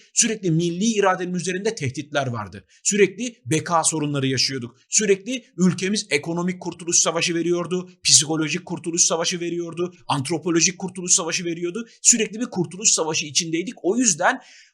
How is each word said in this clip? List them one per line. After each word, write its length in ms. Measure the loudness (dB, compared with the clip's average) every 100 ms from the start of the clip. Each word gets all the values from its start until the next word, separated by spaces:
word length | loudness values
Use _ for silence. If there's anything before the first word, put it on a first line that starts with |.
| _
sürekli 380 | 0 0 0 0
milli 340 | 2 2 0 0
iradenin 480 | 4 2 2 -2
üzerinde 420 | -4 -4 -2 -4 -2
tehditler 520 | -4 -4 -4 -2 -2
vardı. 380 | -4 -8 -14 -18 _
Sürekli 520 | 0 4 4 2 -8 -8 -2
beka 380 | -2 2 2
sorunları 440 | 2 0 0 0 0
yaşıyorduk. 500 | 0 0 -2 -10 -14 _
Sürekli 560 | 2 4 2 0 -8 -8 2
ülkemiz 500 | 2 2 -2 -2 0
ekonomik 520 | -2 -2 -2 -2 -4
kurtuluş 380 | -8 -8 0 2
savaşı 360 | 2 0 0 0
veriyordu, 540 | 0 0 0 -4 -6 -4
psikolojik 640 | 4 4 4 0 0 -4 -6
kurtuluş 380 | -8 -4 0
savaşı 360 | 2 2 0 -2
veriyordu, 540 | -4 -4 -6 -6 -6 -6 -4
antropolojik 720 | -4 -2 -2 0 2 2 0
kurtuluş 340 | -8 -8 0
savaşı 320 | 2 2 -4 -4
veriyordu. 420 | -4 -6 -6 -10 0
Sürekli 380 | 2 4 0 -2
bir 60 | -4
kurtuluş 440 | -2 -4 0 0
savaşı 360 | 2 0 -2 -2
içindeydik. 500 | -2 -2 -4 -4 -4
O 160 | 0 2
yüzden 440 | 2 2 0 0 -8 -20 _